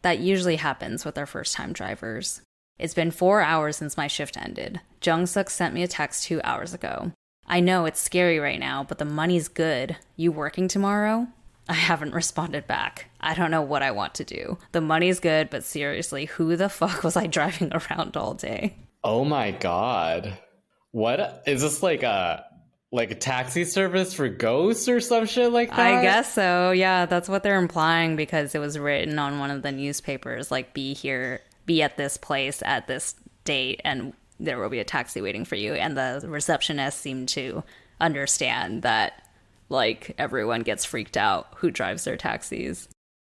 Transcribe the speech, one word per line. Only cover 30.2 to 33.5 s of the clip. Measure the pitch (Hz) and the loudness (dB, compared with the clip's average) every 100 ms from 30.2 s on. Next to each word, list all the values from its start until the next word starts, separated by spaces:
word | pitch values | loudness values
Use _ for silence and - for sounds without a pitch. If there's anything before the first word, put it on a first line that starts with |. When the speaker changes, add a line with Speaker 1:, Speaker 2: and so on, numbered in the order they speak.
| 123 120 143 | -6 -8 -4
Speaker 1:
like, | 139 127 | -4 -4
"Be | 143 135 | -6 -6
here, | 139 139 131 127 123 - _ - | -6 -4 -4 -4 -8 -12 _ 2
be | 160 | 4
at | 147 - | 4 0
this | 143 - | -4 -4
place | - 139 135 - | -2 -2 -2 -2
at | - 131 - | -2 -2 -2
this | 131 - - - _ | -6 -6 -10 -16 _
date, | - | -4